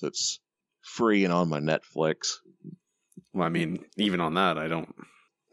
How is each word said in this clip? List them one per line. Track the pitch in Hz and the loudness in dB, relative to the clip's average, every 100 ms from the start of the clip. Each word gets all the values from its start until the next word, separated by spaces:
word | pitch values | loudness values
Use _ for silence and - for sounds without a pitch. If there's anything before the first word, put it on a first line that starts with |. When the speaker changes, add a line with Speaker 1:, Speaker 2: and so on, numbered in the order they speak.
Speaker 1:
that's | 71 - - - _ _ _ _ | -8 -4 -6 -6 _ _ _ _
free | - - 113 104 | -16 0 4 6
and | 95 | 4
on | 87 87 | 4 2
my | 73 | 0
Netflix. | 76 78 - - 80 - - - - _ - - _ _ _ - _ | 0 -2 -2 -2 0 0 -6 -8 -14 _ -20 -20 _ _ _ -20 _
Speaker 2:
Well, | - 165 | -4 -2
I | |
mean, | 170 156 180 - - | 0 -2 -4 -10 -2
even | 104 90 | 0 0
on | 80 | 0
that, | 85 95 78 | 2 2 2
I | 78 | -2
don't, | 82 - - - _ _ _ _ | -4 -6 -14 -20 _ _ _ _